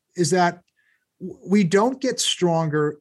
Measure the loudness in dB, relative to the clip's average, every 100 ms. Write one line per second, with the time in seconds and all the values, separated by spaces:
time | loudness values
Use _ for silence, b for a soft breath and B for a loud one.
0 | _ -4 0 2 0 -2 _ _ _ _
1 | _ _ -16 -14 0 2 4 2 0 -2
2 | -4 -4 -4 -2 0 0 0 -2 -2 -4